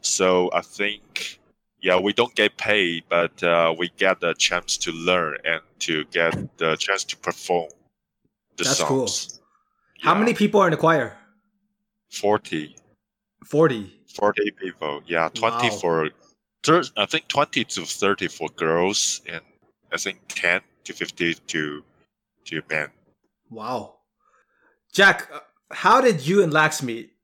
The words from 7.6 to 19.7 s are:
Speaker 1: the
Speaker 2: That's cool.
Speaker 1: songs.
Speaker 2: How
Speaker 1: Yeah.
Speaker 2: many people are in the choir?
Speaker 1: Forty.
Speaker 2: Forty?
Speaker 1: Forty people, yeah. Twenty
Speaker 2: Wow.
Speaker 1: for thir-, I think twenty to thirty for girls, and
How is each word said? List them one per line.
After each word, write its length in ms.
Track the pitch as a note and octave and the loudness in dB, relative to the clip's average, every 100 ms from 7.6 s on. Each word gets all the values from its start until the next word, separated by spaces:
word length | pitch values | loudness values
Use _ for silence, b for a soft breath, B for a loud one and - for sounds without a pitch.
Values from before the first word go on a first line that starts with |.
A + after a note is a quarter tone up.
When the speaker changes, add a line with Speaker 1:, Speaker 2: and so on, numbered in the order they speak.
| D#2+ - _ _ _ _ _ _ _ - | -2 -12 _ _ _ _ _ _ _ -6
Speaker 1:
the 60 | F2 | -2
Speaker 2:
That's 160 | - | -2
cool. 240 | D#2 C3 A#2 | 0 0 -2
Speaker 1:
songs. 320 | - - - _ _ _ _ _ _ | -6 -8 -16 _ _ _ _ _ _
Speaker 2:
How 120 | - | 0
Speaker 1:
Yeah. 60 | F#3+ | 2
Speaker 2:
many 140 | A3+ | 2
people 260 | A3+ G#3 G#3 | 2 2 4
are 80 | F#3 | 4
in 40 | |
the 60 | D3+ | 4
choir? 400 | E3 D#3+ A#2 - _ _ _ _ _ _ _ _ _ | 2 2 0 -8 _ _ _ _ _ _ _ _ _
Speaker 1:
Forty. 640 | - G2+ G#2+ - D#2+ D2+ - _ _ _ _ _ _ - | -4 0 0 0 -8 -8 -14 _ _ _ _ _ _ -4
Speaker 2:
Forty? 460 | C#3+ D#3+ A#2+ F#2+ _ _ - | 2 2 2 -8 _ _ -2
Speaker 1:
Forty 360 | G#2 G#2 G#2 | 0 0 -4
people, 500 | - F#2+ - D#2 D2 - | -4 -12 -8 -8 -8 -2
yeah. 220 | E2+ E2 | 0 0
Twenty 360 | - A2+ A2+ B2 | 0 -2 0 -2
Speaker 2:
Wow. 80 | G#2+ | -2
Speaker 1:
for 320 | F2 E2 D#2 - _ _ _ _ | 0 0 -2 -6 _ _ _ _
thir-, 200 | - E3 D3 - | 2 2 2 -4
I 80 | G2+ | -2
think 220 | D#3+ - | -4 -4
twenty 360 | - D3 - A2 | -2 0 -2 -4
to 200 | - E2 | -6 -8
thirty 420 | - G2 G2+ F2 | -2 0 0 -4
for 220 | - D#2 - | -6 -10 -4
girls, 680 | D#2+ E2+ F2+ G#2 - - - | 0 2 0 0 -2 -4 -10
and 140 | E2+ _ _ _ | -14 _ _ _